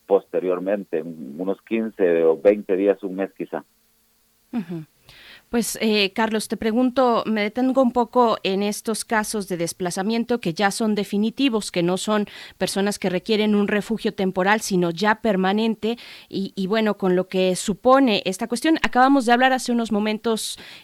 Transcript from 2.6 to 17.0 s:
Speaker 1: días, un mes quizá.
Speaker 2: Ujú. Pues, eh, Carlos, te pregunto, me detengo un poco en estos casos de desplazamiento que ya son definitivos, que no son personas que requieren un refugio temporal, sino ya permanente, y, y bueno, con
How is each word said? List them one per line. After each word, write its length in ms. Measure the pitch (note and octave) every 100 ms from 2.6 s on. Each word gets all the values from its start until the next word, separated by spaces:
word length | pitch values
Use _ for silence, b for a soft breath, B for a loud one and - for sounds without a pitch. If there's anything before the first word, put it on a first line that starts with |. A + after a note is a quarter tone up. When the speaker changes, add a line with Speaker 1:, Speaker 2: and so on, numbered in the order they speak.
| G#2 F#2
Speaker 1:
días, 260 | G2+ F#2+
un 140 | G2+ F#2
mes 160 | F#2+
quizá. 320 | - E2+ D#2 - _ _ _ _ _ _ _ _
Speaker 2:
Ujú. 320 | B3 E3+ E3+ D#3 _ B B B B _ A#3
Pues, 240 | G#3+ -
eh, 320 | G#3+ G#3+ F#3+
Carlos, 360 | - A3 G#3+ -
te 80 | G#3+
pregunto, 640 | A3 A3 B3+ B3 B3 A3+ -
me 160 | A3
detengo 380 | G#3 A3+ C4 C4
un 120 | B3+
poco 460 | A#3+ A#3 B3 A#3 -
en 220 | F3+ F#3+ G3+
estos 400 | G#3 - G#3+ -
casos 420 | A3 G#3+ A3 F#3
de 100 | F3
desplazamiento 840 | E3+ - F3+ F3+ F#3+ A3+ A#3 A#3+
que 120 | F#3+
ya 200 | D#3+ G3
son 240 | F#3+ A3 G#3
definitivos, 760 | G3 G3+ A3 - C#4 A3 -
que 140 | F3+ F3
no 120 | F#3
son 300 | - G#3+ G3+ B B -
personas 400 | F3+ G3 G3 G3+
que 100 | G3
requieren 460 | F3+ - G#3+ G#3+ G#3
un 140 | G3+
refugio 440 | G#3 - A3 A3
temporal, 500 | - F#3+ F#3+ F#3 G#3+
sino 280 | - F#3 F3
ya 300 | E3+ G#3 G#3+
permanente, 760 | A#3 F#3+ F#3 G#3 A3+ A3 G#3+ A#3 B B B
y, 240 | - G3 -
y 100 | F#3
bueno, 280 | A3 G#3+
con 200 | G#3